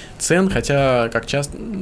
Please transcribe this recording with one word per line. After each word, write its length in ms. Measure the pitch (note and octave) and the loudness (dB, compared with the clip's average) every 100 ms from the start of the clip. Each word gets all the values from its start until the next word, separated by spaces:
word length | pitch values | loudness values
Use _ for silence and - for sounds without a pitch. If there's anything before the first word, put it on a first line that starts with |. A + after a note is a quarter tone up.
| - - | -16 -6
цен, 300 | - E3+ F#3+ | 2 4 4
хотя, 600 | D3 - C#3+ C3+ B2 A#2 | 2 0 2 4 4 2
как 160 | A2+ - | -2 -2
часто, 320 | C#3 C#3+ - G#3+ F#3+ | -4 -4 -8 -8 -8